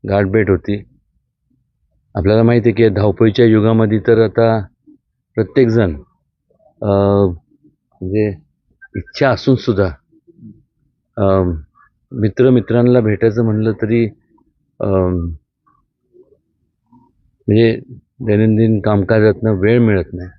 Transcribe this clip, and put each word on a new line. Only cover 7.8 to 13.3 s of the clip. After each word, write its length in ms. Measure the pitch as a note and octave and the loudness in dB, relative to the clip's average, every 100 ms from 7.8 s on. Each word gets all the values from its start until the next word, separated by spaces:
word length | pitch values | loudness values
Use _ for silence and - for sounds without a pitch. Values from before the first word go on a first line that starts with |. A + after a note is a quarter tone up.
| _ _ | _ _
म्हणजे 280 | F#2 G#2 G#2+ F#2+ _ _ _ _ - - | -6 -4 -4 -6 _ _ _ _ -14 -14
इच्छा 340 | - - C#3 | -14 -4 -2
असून 260 | A2+ - B2+ | -2 -2 -2
सुद्धा, 320 | - G2+ F#2+ D2 _ _ _ _ - - _ _ _ _ _ - | -2 -2 -2 -6 _ _ _ _ -20 -20 _ _ _ _ _ -4
अ, 260 | G2 F#2+ F2+ E2 D2 _ _ _ _ | 0 0 -2 -4 -12 _ _ _ _
मित्र 380 | - G#2+ - C3 | -4 -4 2 2
मित्रांना 500 | B2+ - A#2 A#2+ B2 | 2 2 0 2 2
भेटायचं 440 | G#2+ G#2 A2+ | 0 0 -2